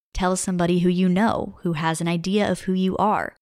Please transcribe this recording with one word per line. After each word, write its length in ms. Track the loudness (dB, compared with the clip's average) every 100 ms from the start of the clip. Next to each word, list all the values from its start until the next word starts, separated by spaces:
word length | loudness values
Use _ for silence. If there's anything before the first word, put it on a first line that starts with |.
| _ -2
tell 200 | 0 0
somebody 440 | -2 0 2 2
who 100 | 2
you 180 | 2 2
know, 520 | 2 2 0 -6 -6
who 120 | -4
has 280 | -2 -2 -2
an 60 | -2
idea 440 | -2 0 0 0
of 100 | -2
who 120 | -2
you 240 | 0 0 0
are. 380 | 0 0 -4 -10